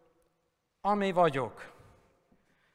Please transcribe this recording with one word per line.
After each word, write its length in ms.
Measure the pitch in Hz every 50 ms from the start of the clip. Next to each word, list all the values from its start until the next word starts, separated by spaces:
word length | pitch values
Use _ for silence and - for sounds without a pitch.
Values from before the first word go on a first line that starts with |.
| _ _ _ _ _ _ _ _ _ _ _ _ _ _ _ _
ami 320 | - 196 208 208 196 196
vagyok, 680 | 170 180 175 160 131 139 123 104 - - - - - - - - - _ _ _ _ _ _ _ _ _ _ _ _ _ _ _